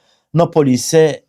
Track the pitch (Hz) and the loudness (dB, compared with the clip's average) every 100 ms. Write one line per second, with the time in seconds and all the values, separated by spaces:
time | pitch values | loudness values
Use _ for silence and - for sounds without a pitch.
0 | _ _ _ 156 165 165 139 123 - 160 | _ _ _ -2 0 0 0 -2 0 0
1 | 156 - | 0 -2